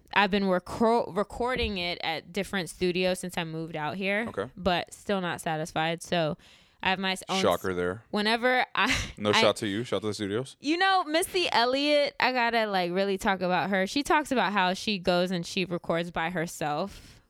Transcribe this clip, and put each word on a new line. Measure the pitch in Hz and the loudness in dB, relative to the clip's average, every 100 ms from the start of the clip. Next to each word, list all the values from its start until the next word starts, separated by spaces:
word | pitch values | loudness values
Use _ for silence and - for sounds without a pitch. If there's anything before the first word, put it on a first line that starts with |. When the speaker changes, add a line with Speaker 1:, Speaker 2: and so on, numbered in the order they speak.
| _ | _
Speaker 1:
I've | - 202 | 2 2
been | 202 | 2
reco-, | 196 180 - - 226 233 - 175 | 2 0 0 0 4 4 2 -2
recording | 196 - 240 233 226 196 | -4 -2 -2 0 -2 -2
it | 175 170 | -4 -4
at | - 156 - | -4 -6 -6
different | 202 180 196 160 | -6 -2 -2 -4
studios | - 185 175 185 185 | -2 0 2 0 0
since | 180 180 | -4 -6
I | |
moved | 165 160 165 165 | -4 -4 -6 -4
out | 151 190 | -4 -2
here, | 196 202 220 | -2 -2 -2
Speaker 2:
Okay. | - 120 - | -4 -6 -2
Speaker 1:
but | 180 170 - | 0 0 -2
still | - - 196 | -8 -4 -2
not | 175 160 | -2 -4
satisfied. | 170 156 160 - 160 170 | -4 -4 -4 -2 -2 -4
So | - 175 156 175 - - _ _ | -2 0 0 -4 -10 -20 _ _
I | 185 | -2
have | 190 | 0
my | 190 | -2
s-, | 185 - | -4 -2
own | 190 | 0
s- | |
Speaker 2:
Shocker | 139 87 98 | 2 2 0
there. | 90 90 107 - | 0 -2 -2 -4
Speaker 1:
whenever | 208 208 226 247 254 - | -2 0 2 2 2 0
I, | - 208 - - - | 0 0 0 -4 -2
Speaker 2:
No | 104 | 2
Speaker 1:
I | 208 | 4
Speaker 2:
shot | 226 - | 4 4
to | 110 | 0
you. | 98 | -2
Shout | 123 98 | -2 -2
to | 107 | -2
the | |
studios. | 101 101 107 131 - | -2 -2 -2 -4 -6
Speaker 1:
You | 277 339 | -2 0
know, | 381 381 | 2 2
Missy | 302 320 381 381 349 | 2 0 0 0 0
Elliott, | - 247 269 294 294 285 - | 2 2 2 4 4 2 0
I | 240 | 0
gotta, | 254 233 226 214 | 2 2 2 2
like, | 190 175 | 0 0
really | 180 196 196 | 0 0 0
talk | 214 190 | 0 0
about | 180 180 156 | 2 0 2
her. | 196 190 | 0 0
She | 285 | 0
talks | 285 311 277 | 2 2 2
about | 247 180 | 0 2
how | 202 180 | 2 2
she | 190 - 202 | 0 -2 -2
goes | 180 180 180 | 2 2 2
and | 180 170 | -2 -4
she | 196 175 | -4 -4
records | 170 - 165 175 | -4 -2 -2 -2
by | 170 165 | -4 -2
herself | 180 175 - 151 147 196 - - - _ | -2 -4 -4 -4 -2 -4 -8 -20 -20 _